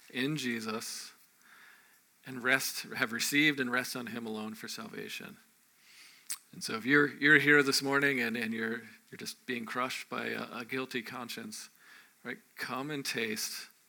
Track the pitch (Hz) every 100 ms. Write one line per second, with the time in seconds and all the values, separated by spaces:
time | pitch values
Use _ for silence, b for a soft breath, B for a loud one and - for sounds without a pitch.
0 | B 123 139 151 127 117 110 113 117 -
1 | - - - _ B B B B B B
2 | _ _ - 127 123 135 - - 107 107
3 | 120 113 - 143 151 139 123 123 123 131
4 | 117 120 113 107 107 107 113 - 117 -
5 | - - - - _ _ _ B B B
6 | B B B - _ - - 113 117 147
7 | 143 117 143 147 143 147 135 - 135 139
8 | 139 131 117 117 110 113 113 117 113 -
9 | _ - 113 - - 120 110 127 127 -
10 | - 117 113 113 120 120 117 131 131 127
11 | 110 127 117 120 107 - - B B B
12 | B B 120 - _ - - 127 147 143
13 | 135 123 113 110 - - - _